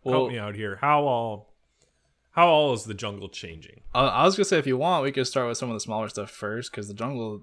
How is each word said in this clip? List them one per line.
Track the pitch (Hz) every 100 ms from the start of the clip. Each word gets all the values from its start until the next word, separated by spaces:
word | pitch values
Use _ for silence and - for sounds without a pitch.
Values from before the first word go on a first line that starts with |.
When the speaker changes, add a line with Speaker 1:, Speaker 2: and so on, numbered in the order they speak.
Speaker 1:
Well, | - 131
Speaker 2:
Help | 131
me | 120
out | 104 104
here. | 107 98
How | 143 151
all, | 147 120 113 104 - _ _ _ _ _ _ _ _
how | - 175
all | 156 147
is | 117 107
the | 104
jungle | 110 101 95
changing? | - 92 80 78 - -
Speaker 1:
I, | 123 135
I | 104 165
was | 196
gonna | 196
say, | 175
if | 127
you | 127
want, | 160 175
we | 139
could | 135 127
start | 135 123
with | 117
some | 127
of | 110
the |
smaller | - 107 107
stuff | - 98
first, | - 104 110 127
'cause | - 101
the | 101
jungle, | 135 135 110 104